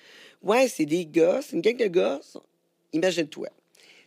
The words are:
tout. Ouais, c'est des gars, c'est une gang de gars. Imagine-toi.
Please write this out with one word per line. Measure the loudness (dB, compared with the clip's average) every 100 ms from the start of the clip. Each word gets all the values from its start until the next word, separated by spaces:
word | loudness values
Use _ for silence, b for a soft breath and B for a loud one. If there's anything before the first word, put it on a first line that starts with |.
| B B B B
tout. | 0
Ouais, | 2 2
c'est | 0 -2
des | -2
gars, | -2 2 2 2
c'est | -2 -2
une |
gang | 0 0
de | 0
gars. | 2 0 -2 -10 -20 -20 _ _ _ _
Imagine-toi. | -2 0 0 -4 -6 -12 -14 _ b b b